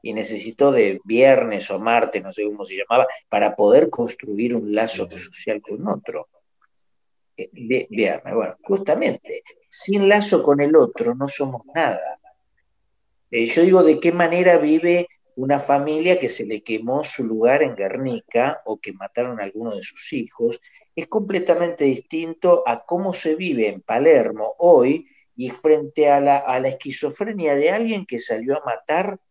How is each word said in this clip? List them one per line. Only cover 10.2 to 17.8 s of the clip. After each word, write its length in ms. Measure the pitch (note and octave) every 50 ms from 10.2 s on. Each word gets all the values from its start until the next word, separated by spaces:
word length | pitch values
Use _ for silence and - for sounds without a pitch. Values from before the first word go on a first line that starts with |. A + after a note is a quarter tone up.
| G#3 - G3 D#3+ -
con 180 | C#3+ C#3+ C#3
el 140 | C#3+ D3 D#3
otro 400 | D#3 B2+ A#2 - - A#2 A#2 B2
no 120 | C3 C#3
somos 360 | C#3 - - C#3 C3 C3 A#2+ - - -
nada. 460 | E3 D#3+ C3 F#2+ D#2+ D#2 D2 - _ _ - _ _ _ _ _ _ _ _ _ _ _ _ _ _ _ _ _ _ _ _
Eh, 160 | A#2+ A#2 A#2
yo 160 | A#2 - E3 F3
digo, 200 | F#3+ F#3 F#3 E3
¿de 160 | D#3+ D3+ -
qué 120 | - E3+
manera 480 | F3 F3 F3 E3 E3+ F3+ F3+ F3+ F3 E3
vive 480 | D3+ D3+ D#3 D#3+ E3+ F3 F3 F3 F3 - _ _ _ _ _
una 240 | B2+ C3 C3+ C#3+ C3+
familia 600 | C#3 - C#3 C#3 C#3+ D3+ D3+ D#3 E3 F3+ F3+ -
que 100 | C#3 A2+
se 160 | - - G#2+
le 160 | G#2 A2 G#2+
quemó 420 | _ - A2 A2 A2+ A#2+ C3 C#3+ D3
su 200 | - - - B2
lugar 400 | A2 A2+ A2 A2+ A#2+ C3+ D3 D3+
en 120 | C3 A#2
Guernica 840 | -